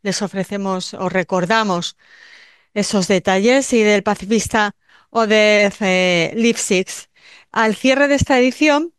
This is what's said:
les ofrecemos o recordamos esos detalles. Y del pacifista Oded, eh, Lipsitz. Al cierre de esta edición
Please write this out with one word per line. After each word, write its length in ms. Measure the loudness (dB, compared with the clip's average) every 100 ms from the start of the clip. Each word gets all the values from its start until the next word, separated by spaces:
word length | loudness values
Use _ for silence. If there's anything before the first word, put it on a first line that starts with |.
les 180 | -4 -4
ofrecemos 720 | -6 -6 -6 -6 -4 -6 -8
o 160 | -6 -4
recordamos 880 | -4 -2 -2 0 0 0 -2 -6 -14 _ -20 -20 -20 -20 _ _
esos 340 | -6 -2 -2 0
detalles. 640 | 0 2 0 2 0 2
Y 100 | 2
del 200 | 2 2
pacifista 760 | 0 -6 -2 -2 0 -2 -2 -6 _ _ _
Oded, 640 | -2 2 4 4 4 2 0
eh, 540 | -2 0 2 0 -2 0
Lipsitz. 720 | 0 0 -2 -2 -2 -12 -18 _ -20 -20 _
Al 220 | -2 -2
cierre 340 | 0 0 2 2
de 80 | 2
esta 220 | 2 2
edición 540 | 2 2 2 2 -2